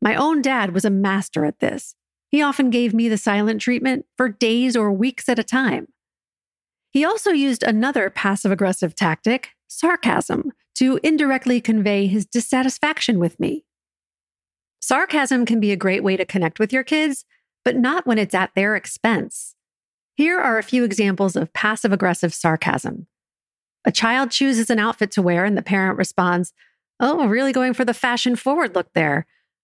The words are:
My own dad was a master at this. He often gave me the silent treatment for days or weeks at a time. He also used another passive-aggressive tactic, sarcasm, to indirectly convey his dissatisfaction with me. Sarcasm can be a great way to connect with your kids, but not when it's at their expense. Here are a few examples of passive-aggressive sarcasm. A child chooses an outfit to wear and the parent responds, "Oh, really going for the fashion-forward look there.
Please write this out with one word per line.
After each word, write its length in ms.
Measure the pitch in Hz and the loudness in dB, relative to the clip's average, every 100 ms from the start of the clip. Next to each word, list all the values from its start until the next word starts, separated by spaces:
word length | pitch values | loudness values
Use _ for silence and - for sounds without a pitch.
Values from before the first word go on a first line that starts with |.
My 120 | 208 196 | -2 0
own 260 | 294 311 | 2 2
dad 320 | 269 254 196 | 0 0 0
was 100 | 180 | 0
a 60 | 208 | 0
master 560 | 196 196 190 190 - - | 2 0 -2 -2 -2 -2
at 140 | - | -2
this. 360 | - - - - _ _ _ | -4 -4 -10 -20 _ _ _
He 140 | 294 | 0
often 280 | 294 277 262 | 0 2 2
gave 240 | 240 240 | 2 2
me 140 | 226 233 | 2 2
the 100 | 214 | 0
silent 440 | - 202 214 214 | 0 2 2 0
treatment 460 | 240 247 233 262 - - | 0 0 0 -2 -4 -4
for 100 | 254 | -2
days 480 | 202 226 233 254 233 | 0 0 2 2 2
or 160 | 208 | 2
weeks 380 | 196 247 247 - | 2 0 -2 -2
at 100 | 240 | -2
a 40 | |
time. 440 | 220 254 254 - - _ _ _ _ _ _ _ _ _ _ | 0 0 0 -2 -6 _ _ _ _ _ _ _ _ _ _
He 120 | 269 | 0
also 280 | 320 440 403 | 0 0 2
used 300 | 311 277 240 | 2 2 0
another 480 | - 214 254 262 196 | 0 2 2 0 -2
passive-aggressive 840 | - 196 196 196 185 190 190 170 - | -2 -2 0 0 0 0 0 -4 -2
tactic, 540 | 175 156 220 254 - _ - | -2 0 -2 -2 -4 _ -20
sarcasm, 840 | - 330 349 - - - - 277 - _ - | -2 0 0 0 0 0 -4 -6 -10 _ 0
to 220 | 262 262 | 2 2
indirectly 560 | 311 311 285 262 247 247 | 2 2 2 0 0 0
convey 480 | 233 220 202 202 196 | 2 0 2 2 2
his 180 | 208 196 | 0 -2
dissatisfaction 920 | 240 - 254 262 - 294 311 - 196 | -4 0 0 0 0 -2 -2 0 2
with 180 | 170 - | 0 0
me. 280 | - 302 - _ _ _ _ _ _ _ _ _ _ - | -4 -6 -10 _ _ _ _ _ _ _ _ _ _ -10
Sarcasm 680 | - 262 381 302 262 262 226 | -2 -2 0 0 0 2 2
can 140 | 226 | 2
be 140 | 208 | 0
a 20 | 190 | 0
great 280 | 190 190 | 0 0
way 120 | 196 185 | 0 0
to 80 | |
connect 340 | 180 190 160 - | -2 0 -2 0
with 140 | 214 | -2
your 140 | 262 262 | -2 -2
kids, 400 | 311 311 262 - _ _ _ 247 | 0 0 -4 -10 _ _ _ -2
but 100 | 247 | 0
not 320 | 247 339 277 | 2 0 0
when 100 | 220 | 0
it's 160 | 202 | 0
at 220 | 185 185 - | -2 -2 0
their 220 | 196 208 | 0 -2
expense. 800 | - - 220 208 220 - - - _ _ _ _ _ - | -6 -4 0 0 -2 -10 -16 -20 _ _ _ _ _ 0
Here 240 | 311 359 | 0 2
are 180 | 254 220 | 0 0
a 60 | |
few 220 | - 247 240 | 0 0 0
examples 500 | 202 202 185 196 180 | 2 0 2 0 0
of 160 | 165 | -4
passive-aggressive 800 | - 208 220 208 190 180 170 170 | -2 -2 0 0 0 0 0 -2
sarcasm. 720 | - 170 160 - - - - 165 _ _ _ _ _ _ _ | -2 0 0 0 -2 -4 -10 -14 _ _ _ _ _ _ _
A 80 | - | -2
child 400 | - 226 254 262 | 0 0 0 0
chooses 380 | - 269 226 226 | 0 2 2 0
an 100 | 226 | 0
outfit 320 | 214 - 208 | 0 -2 -4
to 100 | - | 0
wear 220 | 175 175 | 2 2
and 140 | 196 196 | 2 0
the 40 | |
parent 360 | - 196 190 185 | 0 0 0 0
responds, 560 | 190 - 180 175 175 - _ _ _ - | -2 0 0 0 -2 -8 _ _ _ -2
"Oh, 260 | 247 330 240 | 0 2 0
really 240 | 226 269 | 0 0
going 220 | 262 254 | 0 0
for 100 | 247 | 0
the 100 | 247 | -2
fashion-forward 800 | 233 247 240 247 240 262 302 254 | -2 -2 0 0 -2 0 0 0
look 200 | 180 - | -2 -2
there. 340 | - 156 143 - _ _ _ | -2 0 0 -4 _ _ _